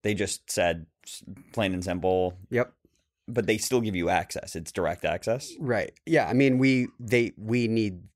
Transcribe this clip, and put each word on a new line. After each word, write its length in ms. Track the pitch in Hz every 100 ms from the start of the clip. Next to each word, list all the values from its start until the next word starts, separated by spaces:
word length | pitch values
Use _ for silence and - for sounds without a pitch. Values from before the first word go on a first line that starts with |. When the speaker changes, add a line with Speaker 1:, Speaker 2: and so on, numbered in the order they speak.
Speaker 1:
They 120 | 104 101
just 340 | 95 - -
said, 380 | - 87 85 80 _ -
s-, 180 | - - 95 -
plain 200 | - 98
and 100 | 92
simple. 540 | 90 90 92 92 92 92 95
Speaker 2:
Yep. 240 | 120 120 _ _ _ _ _ -
Speaker 1:
But 180 | 120 98
they 120 | 110
still 220 | - 123
give 140 | 110 90
you 140 | 85
access. 460 | 90 80 - - 82
It's 160 | 82
direct 340 | - 80 85 80
access. 480 | 85 - 123 - -
Speaker 2:
Right. 340 | 143 110 - _ -
Yeah. 200 | 156 92
I 60 |
mean, 240 | 120 139 127
we, 300 | 135 131 123 -
they, 340 | 117 120 113 -
we 300 | 107 123 117
need 340 | 113 104 90 95